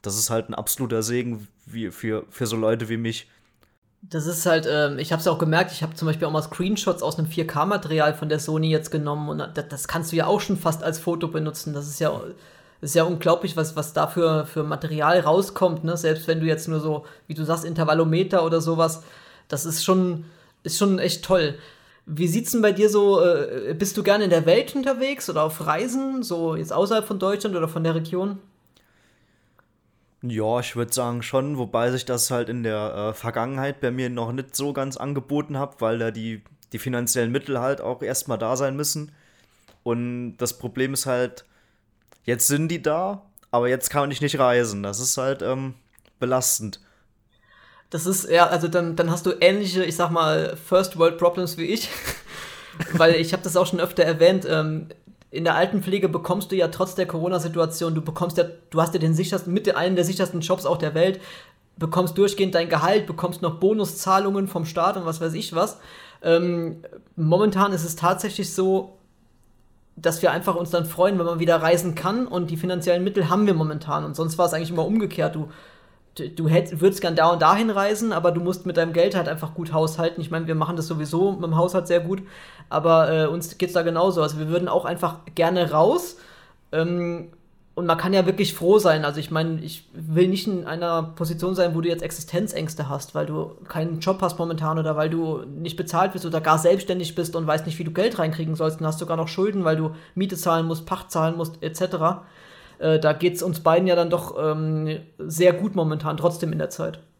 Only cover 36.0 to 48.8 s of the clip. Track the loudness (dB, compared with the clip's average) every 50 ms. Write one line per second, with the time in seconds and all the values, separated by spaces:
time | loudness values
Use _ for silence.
36 | -2 -4 -4 -6 -8 -8 -10 -10 -14 -20 _ _ _ _ -12 -10 -6 -4 -4 -4
37 | -2 -2 0 0 0 0 -2 -4 -4 -2 -4 -2 -2 -2 -2 -2 -4 -8 -6 -6
38 | -6 -6 -4 -6 -4 -4 -4 -4 -2 -2 -2 0 -2 -4 -4 -4 -4 -4 -4 -6
39 | -8 -12 _ _ _ _ _ _ _ _ _ _ _ _ _ _ _ -4 -2 -2
40 | -2 -4 -6 -6 -8 -10 -6 _ -6 -6 -6 -6 -10 -10 -4 -2 -2 -2 -2 -4
41 | -2 -2 0 0 0 -2 -4 -12 -20 _ _ _ _ _ _ _ _ _ _ _
42 | _ _ _ _ _ -4 0 0 2 2 2 0 0 -2 -4 -2 0 0 0 0
43 | -2 -4 -6 -8 -12 _ _ -20 _ _ 0 2 2 2 0 0 -2 -2 0 0
44 | 0 0 -2 -2 -2 -2 2 2 4 4 4 4 2 2 -2 -4 -6 -6 -6 -4
45 | -4 -4 -2 -2 -2 -2 -2 -2 -2 -4 -4 -4 -4 -8 -10 _ _ _ _ _
46 | _ _ _ _ -2 0 0 0 0 0 -2 -2 -4 -8 -12 -12 _ _ _ _
47 | _ _ _ _ _ _ _ _ _ _ _ _ -20 _ _ -20 _ _ -8 -4
48 | -2 0 -2 -2 0 2 6 6 6 6 6 0 0 2 0 0